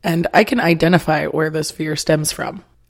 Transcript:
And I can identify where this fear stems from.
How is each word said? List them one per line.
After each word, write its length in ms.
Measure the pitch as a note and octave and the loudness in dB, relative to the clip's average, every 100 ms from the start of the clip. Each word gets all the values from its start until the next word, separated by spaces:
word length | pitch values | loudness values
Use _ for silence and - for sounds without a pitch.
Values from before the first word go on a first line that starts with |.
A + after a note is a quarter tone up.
And 240 | F#3+ E3 F3 | 0 0 2
I 120 | F3+ | 2
can 160 | A3 A#3+ | 2 2
identify 640 | E3+ E3 E3 F3 - D3+ D3+ | 2 2 4 2 2 -2 -2
where 240 | D3 D#3 | -2 -2
this 220 | D#3 D3+ | -2 -6
fear 240 | - D#3 - | -6 -6 -4
stems 340 | - D#3 D3+ | 0 0 0
from. 320 | - - - _ _ | -6 -8 -10 _ _